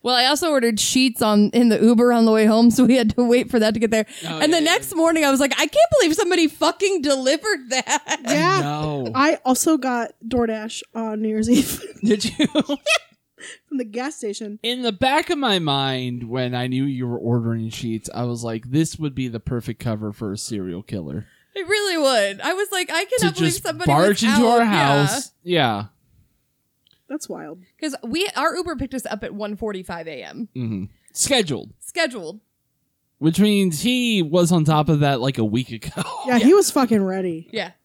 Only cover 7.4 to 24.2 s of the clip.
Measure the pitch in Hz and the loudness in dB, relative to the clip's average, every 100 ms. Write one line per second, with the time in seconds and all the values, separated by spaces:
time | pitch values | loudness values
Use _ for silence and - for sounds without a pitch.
7.4 | 427 349 247 254 247 285 - - 240 294 | -2 -6 -4 -4 -2 -4 -2 -8 -2 0
8.4 | 339 381 240 151 151 143 120 262 294 320 | 2 0 -2 -4 -4 -4 -4 0 0 2
9.4 | 254 254 339 311 262 240 226 - 226 247 | 0 0 2 0 0 -4 -6 -10 -4 -2
10.4 | 233 220 220 - - 226 220 214 220 214 | 0 -4 -8 -12 -12 -8 -6 -4 -4 -2
11.4 | 220 262 - - - - 208 240 214 - | 2 2 2 -6 -12 -4 0 0 0 -2
12.4 | 302 320 - 285 587 640 _ _ _ _ | 0 0 -2 -4 0 -2 _ _ _ _
13.4 | - - _ 277 226 220 269 - 214 202 | -20 -20 _ -8 -6 -8 -8 -8 -8 -8
14.4 | 214 214 226 247 240 196 262 285 349 320 | -10 -8 -6 -4 -4 -2 0 0 0 -2
15.4 | 254 190 156 139 135 131 127 123 117 127 | 0 0 0 0 -2 -2 -4 -6 -6 -4
16.4 | 127 123 127 127 139 127 123 117 117 120 | -4 -4 -2 -2 -2 -2 -4 -4 0 0
17.4 | 113 113 113 - 120 113 - - 120 120 | 0 -4 -6 -6 -6 -6 -8 -6 -6 -6
18.4 | 117 113 123 143 160 - 156 131 131 113 | -6 -8 -2 -2 0 -4 -8 -6 -6 -6
19.4 | - 120 117 113 123 107 107 104 110 104 | -6 -6 -6 -8 -6 -4 -6 -8 -8 -8
20.4 | - 107 92 87 - 104 76 78 - _ | -8 -8 -6 -8 -8 -10 -8 -10 -12 _
21.4 | _ 392 349 415 415 339 269 240 202 196 | _ -10 -4 -2 -2 0 2 2 0 -4
22.4 | 294 370 415 381 359 320 392 494 349 349 | -6 -4 -4 -4 -4 -4 -2 -2 -2 0
23.4 | 330 - - - 165 143 190 196 | -2 -2 -6 -4 0 2 2 2